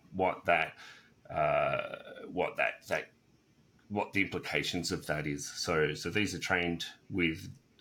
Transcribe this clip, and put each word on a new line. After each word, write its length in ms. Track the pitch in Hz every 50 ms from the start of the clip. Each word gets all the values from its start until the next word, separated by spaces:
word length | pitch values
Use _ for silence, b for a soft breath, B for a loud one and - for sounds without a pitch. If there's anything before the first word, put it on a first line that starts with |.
| - - -
what 320 | 92 95 90 85 - -
that, 280 | 90 85 80 80 - B B B B B B B B B _ - - -
uh, 600 | 82 76 73 71 71 73 71 71 - - - - - - - - - - -
what 260 | - 90 85 - - -
that, 160 | 71 - - - - -
that, 220 | 85 78 - - _ _ _ _ _ _ _ _ _ _ _ _ _ _ _ -
what 240 | 101 104 95 - -
the 80 | 101
implications 720 | 95 82 - 85 - - - 76 73 - - 90 80 -
of 140 | 92 76 - -
that 180 | 76 76 76 76
is. 180 | 71 71 -
So, 480 | - - - - - 85 78 76 73 73
so 160 | - - 87
these 240 | 85 107 104 92 92
are 40 | 90
trained 460 | - - 92 90 87 87 85 82 - - - - _ -
with 400 | 98 92 85 82 80 90 95 92 - - _ _ _ _